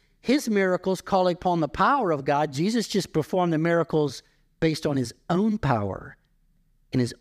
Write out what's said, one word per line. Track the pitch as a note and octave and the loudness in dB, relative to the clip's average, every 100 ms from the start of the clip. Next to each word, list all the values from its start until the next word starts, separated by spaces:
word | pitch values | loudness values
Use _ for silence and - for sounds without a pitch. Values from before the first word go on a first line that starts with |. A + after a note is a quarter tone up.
| _ _ | _ _
his | - C#4+ A#3+ | 0 0 2
miracles | G3+ F#3 F3+ F#3 F#3 | 0 2 0 -2 -4
call | - F#3+ F3+ | 0 2 2
upon | F3 F#3 E3+ | 0 0 0
the | D3+ | 0
power | - G#3 C#4 G3 | 2 2 2 0
of | D3 C3+ | 0 0
God. | C#3+ D#3 | 0 0
Jesus | C3+ F#3 A#3 - | -2 -2 0 -2
just | G3+ - | -4 -2
performed | D#3 - F#3 F3 | -4 -2 0 0
the | D#3 | 0
miracles | E3 E3+ D#3+ D#3 D3 C3+ - _ _ _ | 2 0 2 0 0 -4 -18 _ _ _
based | E3 D3 D#3+ | -2 0 -2
on | C3+ | -2
his | A#2+ - - | -4 -8 -2
own | F3 A3 G#3 | 0 0 0
power | C#3+ A2+ G2+ F#2 - - _ _ _ _ _ _ _ | 0 0 -2 -8 -14 -20 _ _ _ _ _ _ _
and | C3 | -2
his | B2 - | -2 -2